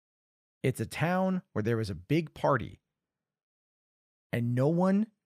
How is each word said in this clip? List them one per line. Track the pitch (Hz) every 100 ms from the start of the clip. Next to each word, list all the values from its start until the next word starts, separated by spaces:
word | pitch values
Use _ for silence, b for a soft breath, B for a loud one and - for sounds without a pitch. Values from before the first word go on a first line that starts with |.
| _ _ _ _ _ _
It's | 131 -
a | 110
town | - 160 185 190 185 -
where | 107
there | 104 113
was | 101
a | 85
big | - 151 156 -
party. | 147 131 60 - _ _ _ _ _ _ _ _ _ _ _ _ _ _ _
And | 117 120
no | 123 143
one | 170 185 196 220 _